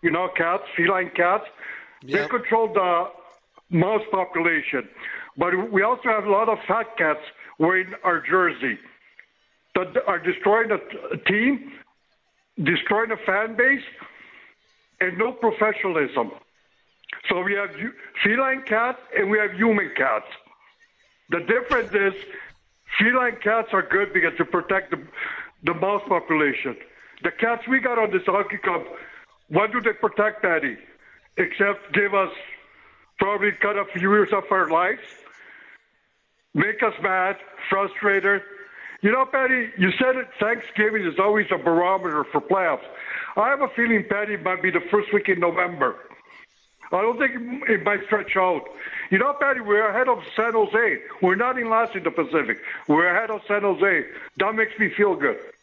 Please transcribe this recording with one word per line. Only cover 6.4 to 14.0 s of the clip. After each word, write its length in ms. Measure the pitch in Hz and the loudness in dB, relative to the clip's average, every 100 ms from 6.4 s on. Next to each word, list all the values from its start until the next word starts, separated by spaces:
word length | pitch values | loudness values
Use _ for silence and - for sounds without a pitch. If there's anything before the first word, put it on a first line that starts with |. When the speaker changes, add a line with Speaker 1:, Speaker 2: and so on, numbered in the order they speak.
| 220 | 4
Speaker 1:
of 80 | 214 - | 0 0
fat 300 | 220 220 - | -2 -2 -2
cats 240 | 160 151 - - - - | 0 0 -6 -20 -20 0
wearing 340 | 160 185 185 - | 2 2 0 -4
our 160 | 190 165 | 0 0
jersey 580 | - 185 175 143 131 104 - _ _ - _ _ _ _ _ 185 | 2 2 2 0 -4 -4 -10 _ _ -20 _ _ _ _ _ -4
that 200 | 185 - - | 0 -2 0
are 100 | 175 | -2
destroying 520 | 165 - - 214 226 | -2 0 4 4 4
the 80 | 202 | -2
t-, 380 | - - - - - | -4 -14 -10 -4 0
team, 420 | 196 247 269 - - - _ _ _ _ _ _ - | 2 2 0 -4 -20 -20 _ _ _ _ _ _ -4
destroying 460 | 151 175 - 208 226 | 0 0 0 0 0
the 80 | 220 | -2
fan 380 | - 190 220 226 | -2 0 -2 0
base, 280 | 247 277 - - | 2 2 -4 -20